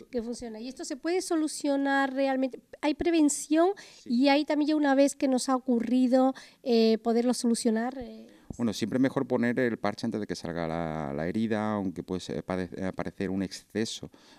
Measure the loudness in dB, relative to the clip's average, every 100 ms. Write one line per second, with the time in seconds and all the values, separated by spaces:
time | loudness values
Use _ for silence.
0 | -8 -8 -6 -8 -10 -12 -12 -10 -10 -6
1 | -2 -2 0 0 -2 -2 0 0 2 2
2 | 0 0 0 0 -2 -4 -18 -6 -2 0
3 | 2 4 4 2 0 4 4 2 -8 -14
4 | -2 2 4 4 2 0 2 2 4 4
5 | 4 2 0 0 0 -2 2 0 2 2
6 | 4 4 4 0 -10 -10 0 4 4 2
7 | 2 0 2 0 0 2 0 0 -2 -8
8 | -12 -16 -20 -20 -16 -4 -4 -2 -2 2
9 | 2 0 -2 0 0 2 0 0 -4 -4
10 | -4 -4 -4 -6 -6 -4 -4 -2 -4 -4
11 | -4 -4 -4 -2 -2 -2 -2 -2 -4 -6
12 | -6 -6 -6 -8 -4 -4 -6 -6 -8 -6
13 | -8 -6 -4 -4 -4 -8 -8 -6 -6 -8
14 | -14 -20 -20